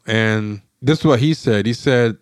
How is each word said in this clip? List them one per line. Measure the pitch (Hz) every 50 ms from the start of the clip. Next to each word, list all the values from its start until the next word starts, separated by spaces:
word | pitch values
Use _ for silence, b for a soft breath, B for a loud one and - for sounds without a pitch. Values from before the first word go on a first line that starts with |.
| _
And | - 110 113 110 110 107 110 107 107 104 104 - _ _ _
this | 131 131 156 -
is | -
what | 160 135 117
he | 135 156 156
said. | - - 127 110 101 98
He | 117
said | 120 - - 147 131 120 120 113 107 -